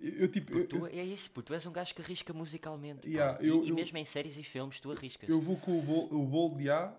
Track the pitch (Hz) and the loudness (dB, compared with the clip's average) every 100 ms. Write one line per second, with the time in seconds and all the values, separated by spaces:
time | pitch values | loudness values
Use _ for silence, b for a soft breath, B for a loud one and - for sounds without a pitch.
0 | 165 - 185 202 143 170 180 175 170 175 | -6 2 2 2 0 0 0 -2 -4 -6
1 | 185 196 - - - 160 170 165 180 - | -6 -6 -8 -8 -6 -6 -6 -6 -8 -8
2 | 165 180 - 160 160 156 156 151 147 139 | -8 -8 -8 -8 -6 -8 -8 -8 -10 -10
3 | 160 156 143 127 156 160 160 165 170 165 | -4 2 2 4 6 6 6 0 0 -4
4 | 147 147 156 143 147 131 135 - 139 - | -4 -4 -4 -8 -8 -6 -6 -8 -8 -6
5 | 131 - - 160 156 185 190 170 143 160 | -8 -10 4 4 4 0 2 2 4 2
6 | - 151 135 151 165 143 139 156 190 | 2 0 2 4 2 2 2 2 2